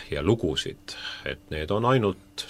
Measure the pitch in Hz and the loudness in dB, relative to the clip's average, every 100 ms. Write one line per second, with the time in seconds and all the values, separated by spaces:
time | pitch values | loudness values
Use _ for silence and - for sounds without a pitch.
0 | - 71 78 113 85 71 - - - - | -6 -2 2 2 2 -2 -4 -8 -14 -12
1 | - - 71 69 - 78 78 101 120 131 | -10 -8 -8 -8 -8 -6 0 2 4 4
2 | 104 92 - - - | 4 0 -8 -12 -10